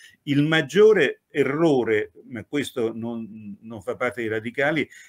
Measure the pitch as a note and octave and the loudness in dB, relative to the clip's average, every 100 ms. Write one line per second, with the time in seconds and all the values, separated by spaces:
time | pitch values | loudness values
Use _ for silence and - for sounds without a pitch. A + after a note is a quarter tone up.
0 | - _ D3 C#3 D3+ D#3+ C3+ F3 G#3+ G3 | -20 _ -2 0 2 0 2 6 6 6
1 | B2+ - _ D3 C3 D3 E3 C3 A2 G#2+ | 2 -2 _ -2 0 2 2 4 2 0
2 | A2 - - A#2 - C#3+ C3+ B2+ A#2 A2+ | -2 -12 -14 -14 -6 -6 -4 -4 -4 -4
3 | A#2 A#2 G#2+ A2 G#2 G2 A2+ A2+ B2 G#2+ | -8 -10 -12 -16 -16 -18 -16 -14 -10 -6
4 | B2 A#2+ A2 A2 A#2 B2+ C3+ B2+ - - | -6 -4 -4 -4 -6 -4 -2 -2 -4 -10